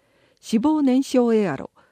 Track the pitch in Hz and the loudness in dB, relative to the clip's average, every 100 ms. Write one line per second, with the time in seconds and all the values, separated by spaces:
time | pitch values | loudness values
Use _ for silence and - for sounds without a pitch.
0 | _ _ _ _ - 220 277 311 277 254 | _ _ _ _ -4 -2 0 0 2 0
1 | 269 262 240 220 196 135 - _ _ | 0 0 2 0 -2 -6 -10 _ _